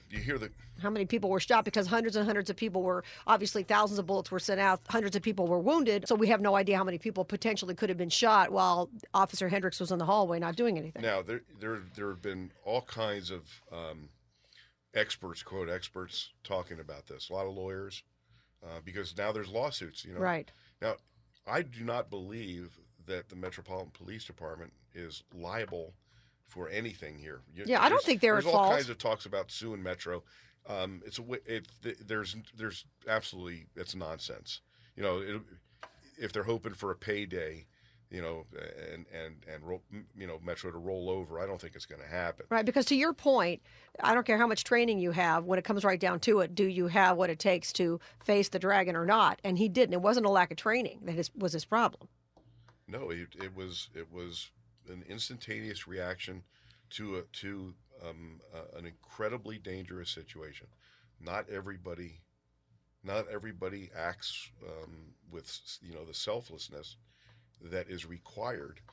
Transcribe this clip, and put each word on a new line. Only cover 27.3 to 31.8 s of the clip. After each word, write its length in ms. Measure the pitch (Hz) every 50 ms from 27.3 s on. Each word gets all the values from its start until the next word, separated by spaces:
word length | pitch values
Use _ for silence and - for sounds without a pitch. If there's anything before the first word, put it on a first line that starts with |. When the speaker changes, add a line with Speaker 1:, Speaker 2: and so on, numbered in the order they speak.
| 71 - - - -
Speaker 1:
You, 100 | 175 -
Speaker 2:
Yeah, 140 | - 254 214
I 80 | - 302
don't 80 | 415
Speaker 1:
there's, 80 | 571 -
Speaker 2:
think 160 | - 262 190
they're 140 | - 226 214
Speaker 1:
there's 120 | 208 196
Speaker 2:
at 80 | 170 -
Speaker 1:
all 100 | 202 196
Speaker 2:
fault. 100 | 190 202
Speaker 1:
kinds 140 | 143 139 120
of 100 | 117 -
talks 280 | - 117 110 107 -
about 240 | 98 101 98 92 -
suing 320 | - - 107 113 107 98
Metro. 420 | 92 90 92 - - 92 90 85 - _ - - - _ _ _ _
Um, 360 | - 104 95 92 95 95 87 95
it's 120 | 107 - -
a 40 |
w-, 180 | 117 120 123 110 -
it, 200 | - 113 107 90 - - -